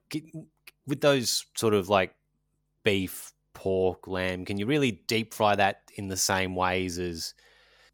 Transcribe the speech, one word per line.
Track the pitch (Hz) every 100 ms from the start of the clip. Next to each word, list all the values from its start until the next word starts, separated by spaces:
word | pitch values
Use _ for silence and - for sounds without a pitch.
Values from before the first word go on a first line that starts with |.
| _
g-, | 151 151 160 - _ - - -
with | 143
those | 147 139 110 - - -
sort | 113
of, | 104 90
like, | 101 92 _ _ _ _ _ _ _
beef, | 110 98 90 - - - _
pork, | - 98 95 92 87 -
lamb, | 92 92 90
can | 90 101
you | 104
really | 151 135
deep | 95 - 113 113
fry | - 107 101
that | 98 - _ -
in | 98
the | 95
same | - 95 92 92
ways | 92 92 92 87
as, | 90 82 - - _ _ _ _ _